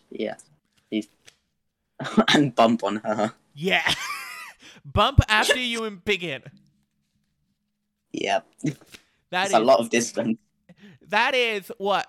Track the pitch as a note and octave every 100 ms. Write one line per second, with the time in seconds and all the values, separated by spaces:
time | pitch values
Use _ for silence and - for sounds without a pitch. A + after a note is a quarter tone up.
0 | - - A2 - - _ _ _ - A2
1 | - _ - _ _ _ _ _ _ -
2 | - - - D#3 C#3+ - A2+ A#2 G2 G#2
3 | A2+ A2 A2 - _ C#3 F3+ F3+ E3 -
4 | - C6+ - - - - - - C#3+ F#3
5 | A3+ C#4 - G#3+ B3+ B3+ B3 A#3 A3 G3
6 | G#3 G3 E3+ B2+ C3+ - _ _ _ _
7 | _ _ _ _ _ _ _ _ _ _
8 | _ - G2 G2 - _ D#3 C3+ _ -
9 | _ _ - F3+ G3 A#2+ A#2 A#2 A#2 A#2+
10 | A#2+ - A2+ A2+ _ _ _ _ G#3 D3
11 | D3+ G3+ B3 C4 A#3 G#3 F#3 - G3 F#3+